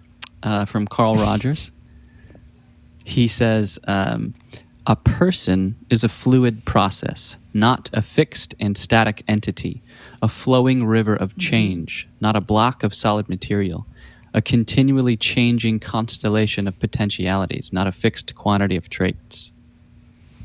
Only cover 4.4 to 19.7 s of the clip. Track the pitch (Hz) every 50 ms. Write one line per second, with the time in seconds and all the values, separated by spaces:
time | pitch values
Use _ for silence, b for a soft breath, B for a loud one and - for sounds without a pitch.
4.4 | B B B B B B _ _ - - - - - - - - 175 185 180 -
5.4 | - - 92 92 95 95 110 - - - - 110 120 110 - - - 123 127 131
6.4 | 123 120 110 110 - - - 107 98 101 - - - - - - - - - -
7.4 | - - - 107 107 120 127 - - - - 110 104 - - - 156 - - -
8.4 | - - - - 113 101 98 - - - 117 113 110 110 107 - - - 107 110
9.4 | - - 98 - - - - - B B B B B B B B - 107 - -
10.4 | - 131 127 127 123 131 131 131 117 110 110 113 107 107 107 - 95 98 - -
11.4 | 185 - - 113 107 101 92 85 80 - - - - - - - 113 110 107 107
12.4 | 92 - 107 110 113 123 131 - - 104 - - - 110 104 107 107 - 92 92
13.4 | - - 104 101 98 92 82 - - b b b b b b b b b - 113
14.4 | - - 135 120 113 - - 135 131 135 135 135 127 123 117 107 - - - 127
15.4 | 120 120 120 117 113 113 110 110 - - - 113 110 117 - - - 107 104 110
16.4 | 110 104 - - 101 98 92 - - 95 - - 110 101 - - 92 92 95 98
17.4 | 95 85 - - - - - 95 95 98 92 - - 113 - - - - - -
18.4 | - 104 104 101 101 98 92 87 - - - - 92 92 87 - - - - -
19.4 | - - - _ - -